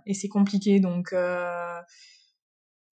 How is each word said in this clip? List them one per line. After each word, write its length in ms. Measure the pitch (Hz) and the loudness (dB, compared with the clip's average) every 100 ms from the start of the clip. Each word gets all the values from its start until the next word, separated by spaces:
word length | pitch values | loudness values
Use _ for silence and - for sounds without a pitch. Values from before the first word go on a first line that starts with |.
| - | -6
et 80 | |
c'est 140 | 196 202 | -6 -2
compliqué. 540 | 202 202 196 202 196 | 2 2 2 4 4
Donc, 320 | 185 175 180 | 4 0 -2
euh, 640 | 185 180 180 175 175 175 170 180 _ - _ _ _ _ _ _ _ _ | -2 -2 -2 -4 -6 -8 -10 -16 _ -20 _ _ _ _ _ _ _ _